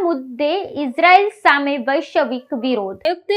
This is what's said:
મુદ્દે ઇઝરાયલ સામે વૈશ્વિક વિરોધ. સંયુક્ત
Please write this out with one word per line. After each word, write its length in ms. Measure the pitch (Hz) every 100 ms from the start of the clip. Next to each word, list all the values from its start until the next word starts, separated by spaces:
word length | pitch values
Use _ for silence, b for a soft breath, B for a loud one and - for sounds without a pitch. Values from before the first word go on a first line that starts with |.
મુદ્દે 500 | 349 269 262 240 294 370 - 285
ઇઝરાયલ 420 | 285 247 339 370 415 -
સામે 320 | 349 285 285 285 240
વૈશ્વિક 680 | 285 320 330 262 247 - 262
વિરોધ. 400 | 254 214 196 196
સંયુક્ત 340 | 311 359 -